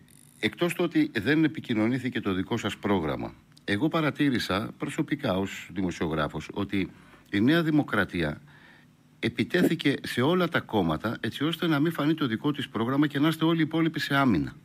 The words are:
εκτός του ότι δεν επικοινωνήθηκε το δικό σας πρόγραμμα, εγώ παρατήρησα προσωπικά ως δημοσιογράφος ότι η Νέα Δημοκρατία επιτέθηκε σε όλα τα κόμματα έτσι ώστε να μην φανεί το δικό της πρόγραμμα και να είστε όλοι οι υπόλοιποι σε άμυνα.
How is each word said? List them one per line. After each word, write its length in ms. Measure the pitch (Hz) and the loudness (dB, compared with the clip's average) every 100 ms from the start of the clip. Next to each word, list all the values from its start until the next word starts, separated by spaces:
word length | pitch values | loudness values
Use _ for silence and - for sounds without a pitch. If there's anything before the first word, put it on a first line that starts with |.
| - - - - | -18 -20 -20 -6
εκτός 340 | 110 - 175 | -4 -2 -2
του 100 | 170 | 0
ότι 280 | 175 160 156 113 | 0 2 2 0
δεν 240 | 104 156 | 2 2
επικοινωνήθηκε 760 | 156 - - 110 110 131 127 120 | 2 0 -2 0 2 0 -2 -4
το 120 | 101 | -2
δικό 240 | 92 95 117 | -2 -2 -2
σας 200 | 104 - | -4 -4
πρόγραμμα, 560 | 101 101 78 65 57 - _ - - | 0 0 0 -4 -6 -12 _ -14 -4
εγώ 220 | 101 156 | 0 0
παρατήρησα 840 | 165 151 - 143 113 - 95 117 - | 2 0 2 2 2 0 -2 -4 -8
προσωπικά 600 | 151 - 151 151 120 92 | -6 -4 -2 -2 0 0
ως 320 | 98 - - | -2 -6 -10
δημοσιογράφος 760 | 85 92 82 87 78 73 80 - | -4 -4 -2 -2 0 -2 -4 -8
ότι 380 | - 98 98 - - - - - | -6 -2 -2 -2 -6 -20 -20 -4
η 80 | 101 | 2
Νέα 240 | 117 165 | 4 4
Δημοκρατία 800 | 156 151 131 107 92 87 78 - - - - - - _ _ _ | 4 2 2 0 0 0 -2 -4 -14 -20 -20 -20 -20 _ _ _
επιτέθηκε 720 | 117 - 113 175 175 165 143 127 | -4 -2 -2 2 2 2 0 -2
σε 200 | - - | -4 0
όλα 260 | 135 180 170 | 2 2 0
τα 120 | 131 | -2
κόμματα 580 | - 107 85 78 110 127 | 0 0 0 0 -2 -4
έτσι 220 | 117 - | -6 -2
ώστε 240 | 151 170 175 | -4 0 0
να 120 | 147 | 2
μην 120 | 165 | 2
φανεί 220 | 165 147 | 2 0
το 140 | 160 139 | 2 0
δικό 240 | 110 147 | 0 -2
της 180 | 143 - | -4 -6
πρόγραμμα 380 | 104 113 139 151 | -4 0 2 2
και 120 | 139 | 2
να 80 | 156 | 0
είστε 180 | 160 160 | 2 2
όλοι 140 | 165 | 2
οι 40 | |
υπόλοιποι 360 | 151 165 165 160 | 2 2 0 0
σε 160 | - 139 | 0 4
άμυνα. 380 | 135 87 71 - | 4 4 0 -8